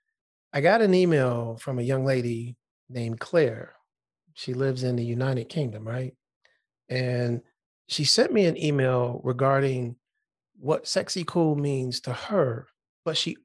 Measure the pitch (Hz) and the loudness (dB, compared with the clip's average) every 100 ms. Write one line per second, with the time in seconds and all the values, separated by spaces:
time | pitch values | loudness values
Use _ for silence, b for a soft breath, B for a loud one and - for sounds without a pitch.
0 | _ _ _ _ _ 143 160 226 208 185 | _ _ _ _ _ 2 4 6 6 4
1 | 180 151 127 120 117 113 - 123 120 135 | 4 4 2 0 -4 -8 -6 -4 0 0
2 | 135 131 120 117 120 123 _ _ - 123 | 2 0 0 -4 -8 -14 _ _ -12 -6
3 | 117 117 - 175 131 110 - _ _ _ | -6 -6 -2 2 2 -2 -14 _ _ _
4 | _ _ _ - - 127 135 127 127 123 | _ _ _ -14 -8 -2 -2 -2 -2 -2
5 | 120 120 131 131 113 165 127 104 110 123 | -2 -2 -2 -2 -4 -4 -4 -6 -8 -6
6 | 127 - _ _ _ _ _ _ - 127 | -8 -12 _ _ _ _ _ _ -6 -4
7 | 127 123 120 120 - _ _ _ - - | -2 0 -2 -4 -8 _ _ _ -8 -2
8 | 139 - 285 233 180 139 151 143 131 127 | 2 4 4 4 4 2 0 2 2 2
9 | 123 131 131 123 135 135 139 127 120 120 | 0 -2 -4 2 4 4 2 -2 -6 -10
10 | _ _ _ _ _ _ 135 156 - 190 | _ _ _ _ _ _ -2 -2 -2 -4
11 | - 190 165 180 160 147 143 135 127 123 | -4 -6 -2 2 2 2 0 -2 -4 -6
12 | - 120 - 202 131 113 - _ _ _ | -6 -8 -2 0 0 -2 -10 _ _ _
13 | 165 151 165 - | -4 -2 -4 -6